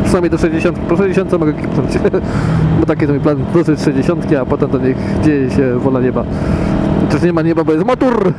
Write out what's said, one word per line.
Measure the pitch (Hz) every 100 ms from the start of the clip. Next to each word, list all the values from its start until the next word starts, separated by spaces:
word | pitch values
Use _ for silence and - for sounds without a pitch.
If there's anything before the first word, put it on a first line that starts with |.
Przynajmniej | - 190 170
do | 160
sześćdziesiątki. | 180 156 170 147 -
Po | 170
sześćdziesiątce | 196 180 185 175
mogę | 156
kipnąć. | 151 - - 131 - 202 180 - -
<laughs> | - - - -
Bo | -
taki | 156 151
to |
mi | 143
plan, | 123 147 131
dożyć | 175 160 147
sześćdziesiątki, | - 139 131 165 151 151
a | 123
potem | 143 143
to | 131
niech | 131 123 - -
dzieje | 156 147 127
się | 131 131 123
wola | 135 131
nieba. | 127 120 110 - - - - - - - -
Chociaż | 147
nie | 170
ma | 165
nieba, | 160 165
bo | 156
jest | 156 202
motor! | 254 262 226 190